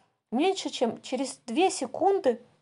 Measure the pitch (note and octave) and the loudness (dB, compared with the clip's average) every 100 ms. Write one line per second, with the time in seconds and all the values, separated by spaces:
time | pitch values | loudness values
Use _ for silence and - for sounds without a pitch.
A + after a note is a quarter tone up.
0 | _ _ - A3+ F#4 F#4+ D4 - A#3+ - | _ _ -6 0 0 0 -4 -2 -2 -4
1 | - B3+ C4+ - - A#3 F#4 - B3 - | -6 -4 -4 -8 -6 2 2 2 -6 0
2 | F#4 G4 - A3+ - _ | 2 2 2 0 -4 _